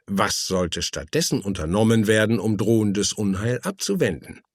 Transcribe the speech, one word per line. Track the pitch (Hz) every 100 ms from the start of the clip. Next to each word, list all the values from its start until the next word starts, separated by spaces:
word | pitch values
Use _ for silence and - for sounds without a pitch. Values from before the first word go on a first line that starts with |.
was | - 98 101 -
sollte | - 92 87 -
stattdessen | - 71 76 147 175 127
unternommen | 98 92 80 101 113 113
werden, | 104 107 107 110
um | 107 104
drohendes | 104 113 104 101 95
Unheil | - 101 95 117 123
abzuwenden? | 190 190 - 190 117 85 - - _